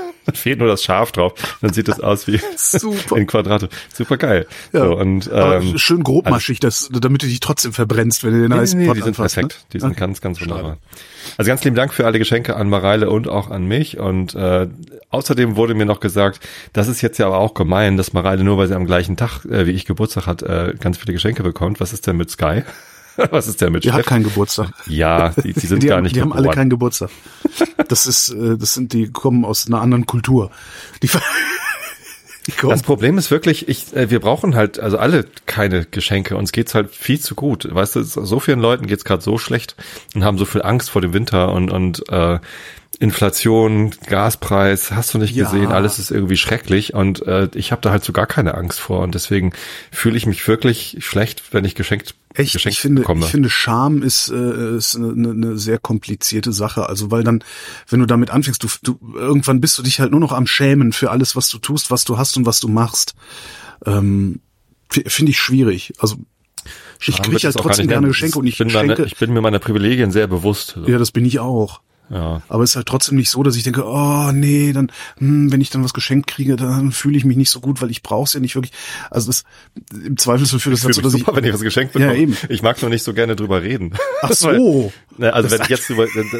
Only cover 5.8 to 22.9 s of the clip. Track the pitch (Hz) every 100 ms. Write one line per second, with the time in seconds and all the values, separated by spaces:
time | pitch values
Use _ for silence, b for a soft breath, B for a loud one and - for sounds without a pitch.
5.8 | - 170 135 143 185 120 - 127 123 -
6.8 | - 127 127 135 135 123 - 147 120 110
7.8 | 110 113 113 - 117 113 117 123 120 180
8.8 | 175 110 104 107 110 - 139 - _ -
9.8 | 135 90 92 95 95 85 85 85 78 78
10.8 | B B B B B - 107 127 143 120
11.8 | 139 - 117 113 110 117 117 - 101 101
12.8 | 95 107 107 107 - 101 - 98 90 120
13.8 | 156 - 98 92 90 90 92 92 90 -
14.8 | 82 - - 131 - 123 120 104 117 107
15.8 | 104 101 104 101 98 - B B B 107
16.8 | 107 120 120 - 98 95 107 - 85 92
17.8 | 104 95 95 92 90 95 95 98 92 95
18.8 | 87 90 87 90 117 - - 110 87 95
19.8 | - 85 107 - 90 85 - 87 87 -
20.8 | 90 87 - 117 104 - 90 - 90 104
21.8 | 90 - - 85 82 - 76 98 - B
22.8 | B